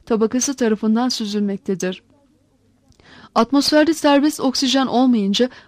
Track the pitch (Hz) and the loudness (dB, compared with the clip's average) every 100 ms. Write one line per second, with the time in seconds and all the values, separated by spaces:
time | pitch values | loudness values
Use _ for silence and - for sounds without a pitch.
0 | - 226 220 254 285 262 233 214 220 220 | -4 -2 0 -2 -4 -2 -2 0 0 0
1 | 254 - 208 208 202 196 - 185 185 185 | -2 -4 -6 -4 -4 -4 -6 -6 -6 -8
2 | _ _ _ _ _ _ _ _ _ _ | _ _ _ _ _ _ _ _ _ _
3 | _ - - 214 226 277 - 302 311 320 | _ -20 -4 -2 2 0 2 2 2 2
4 | 294 285 302 - 262 247 269 269 262 233 | 2 2 2 0 -2 -2 0 0 0 2
5 | 262 233 196 202 254 - | 2 2 0 0 -2 -4